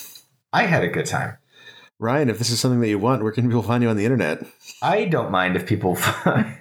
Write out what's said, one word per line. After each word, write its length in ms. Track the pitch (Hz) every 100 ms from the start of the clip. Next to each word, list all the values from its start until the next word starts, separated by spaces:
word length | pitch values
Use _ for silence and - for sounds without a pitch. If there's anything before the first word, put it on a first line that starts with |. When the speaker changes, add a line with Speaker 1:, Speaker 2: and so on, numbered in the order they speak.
| - - _ _ -
Speaker 1:
I 100 | 165 202
had 180 | 143
a 40 | 90
good 180 | 82 71
time. 320 | 73 - - _ _ - - - -
Speaker 2:
Ryan, 320 | 110 139 135
if 80 | 104
this 100 | 117
is 80 | 117
something 220 | 127 123
that 80 | 113
you 100 | 104
want, 240 | 110 131
where 80 | 107
can 140 | 107 120
people 160 | 117
find 200 | 98 120
you 80 | 120
on 60 | 107
the 80 | 110
internet? 360 | 127 80 80 - _ - -
Speaker 1:
I 240 | 139 202
don't 260 | 208 151 110
mind 240 | 92 92
if 120 | 90 -
people 280 | 101 95 87
<laughs> 0 |
find, 600 | - - 185 - - -